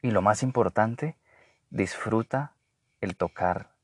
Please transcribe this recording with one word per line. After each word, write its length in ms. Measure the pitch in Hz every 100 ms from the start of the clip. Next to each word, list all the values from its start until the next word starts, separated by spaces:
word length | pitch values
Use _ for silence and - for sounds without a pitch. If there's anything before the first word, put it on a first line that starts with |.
Y 100 | 127
lo 100 | 104
más 200 | 95 110
importante, 760 | 131 123 95 - 110 120 151 - _ _ _ _ _
disfruta 840 | - 95 - - 110 117 131 143 _ _ _ _ _
el 160 | 95 90
tocar 540 | 87 - 90 90 - _